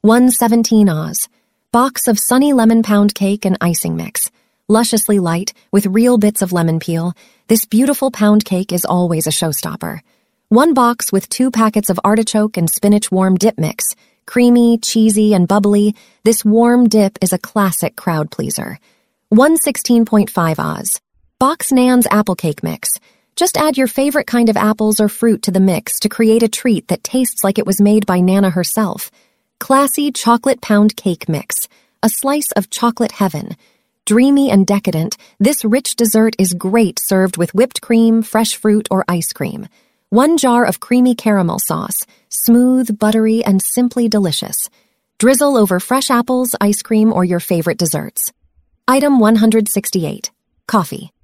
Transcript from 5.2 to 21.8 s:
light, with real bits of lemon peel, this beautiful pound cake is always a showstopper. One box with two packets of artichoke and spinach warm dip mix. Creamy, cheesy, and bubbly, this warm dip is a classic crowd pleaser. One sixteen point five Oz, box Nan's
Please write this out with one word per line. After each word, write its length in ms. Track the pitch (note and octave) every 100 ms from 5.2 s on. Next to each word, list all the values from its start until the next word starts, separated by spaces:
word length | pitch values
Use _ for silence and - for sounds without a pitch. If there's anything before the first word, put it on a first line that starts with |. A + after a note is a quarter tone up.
light, 320 | F3 E3 G3 - _
with 160 | G3+ G3+
real 320 | G3 B3 B3
bits 240 | G#3 G#3+
of 100 | F3+
lemon 280 | F3+ E3 E3
peel, 340 | - E3 E3+ - _ _ _
this 160 | A3+
beautiful 460 | - G#3+ C#4 C#4+ C4
pound 340 | - G#3 G#3+
cake 280 | - F#3 F#3+
is 120 | F3+
always 440 | - F3+ F3+ E3 D#3
a 20 |
showstopper. 680 | D3+ E3 D3 D#3 - E3+ D#3 _ _ _ _ _
One 260 | A3+ D#4
box 380 | C#4 A#3+ A#3 -
with 160 | G3 -
two 240 | - B3+
packets 360 | A3+ A3 G#3+ G#3
of 120 | F#3
artichoke 540 | - G#3+ A3 G#3+ G#3+ F#3+
and 120 | E3
spinach 440 | - G3+ G#3 -
warm 240 | F#3+ F#3+ F#3
dip 220 | A3 A3
mix. 360 | D#3 - - - _ _ -
Creamy, 520 | B3 A#3+ A#3+ A#3 A#3
cheesy, 560 | - A3+ A3 G#3 G#3+
and 120 | G3+ F3
bubbly, 480 | G3+ G#3 G#3 G#3 G#3 _ _
this 200 | A3 A3+
warm 440 | G#3+ A3 A#3+ A#3+ A#3+
dip 300 | A3 G3 -
is 120 | F#3
a 60 | F3+
classic 560 | - G#3+ G3 - E3
crowd 380 | - - D#3+ D3+
pleaser. 460 | - C3 - - C#3 _ _ _ _ _
One 260 | G#3+ C#4+ D#4+
sixteen 480 | - A#3+ - A#3+
point 260 | A3+ G#3+ -
five 300 | - E3 D#3
Oz, 400 | D#3 D#3 - - _ _ _ _
box 320 | C4 D#4+ -
Nan's 340 | C4